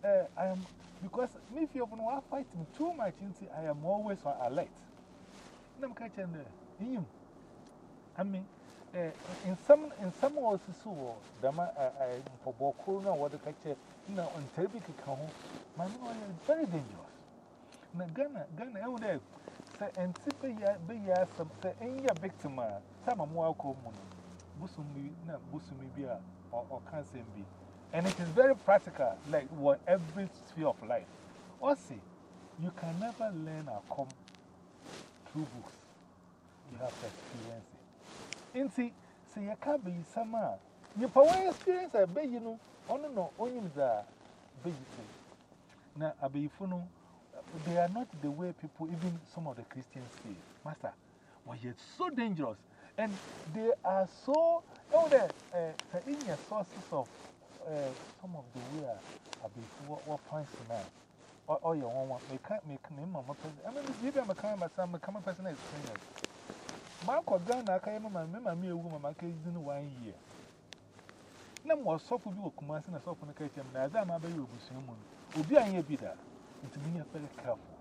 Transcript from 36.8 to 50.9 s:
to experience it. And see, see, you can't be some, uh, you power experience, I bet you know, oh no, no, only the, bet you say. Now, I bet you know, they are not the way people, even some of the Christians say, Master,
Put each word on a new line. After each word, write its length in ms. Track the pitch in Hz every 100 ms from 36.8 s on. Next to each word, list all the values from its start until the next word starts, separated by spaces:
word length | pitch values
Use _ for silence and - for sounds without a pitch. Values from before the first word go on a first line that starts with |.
| 123 -
to 60 | 113
experience 600 | - - 120 113 117 -
it. 840 | - - - - - - - - 247
And 120 | 277
see, 200 | - 240 - - - -
see, 80 | -
you 120 | 202 220
can't 220 | - 294
be 100 | 185 175 165
some, 200 | 226 226
uh, 180 | 226 170 98 - - - 202
you 100 | 233
power 260 | 262 302 370 381
experience, 460 | - - 359 359
I 100 | 220 185
bet 220 | 202 294
you 120 | 240
know, 200 | 226 226 - - -
oh 80 | 277
no, 120 | 294
no, 240 | 233 170 -
only 300 | 240 254 190
the, 300 | 139 131 107 101 - - - - -
bet 80 | 175
you 140 | 147 131 -
say. 80 | - - - - - - - - - 147
Now, 180 | 156 -
I 60 | 139
bet 140 | 143
you 80 | 147 -
know, 260 | 190 180 180 - - - - - - 165 156
they 100 | 175
are 100 | 175
not 200 | 208 254 151
the 80 | 147
way 220 | 147 180 170
people, 280 | 151 - 160
even 320 | 170 180 170 -
some 120 | - 156
of 100 | 117
the 60 |
Christians 480 | 110 131 127 135 123 -
say, 80 | 113 92 - -
Master, 280 | 151 151 -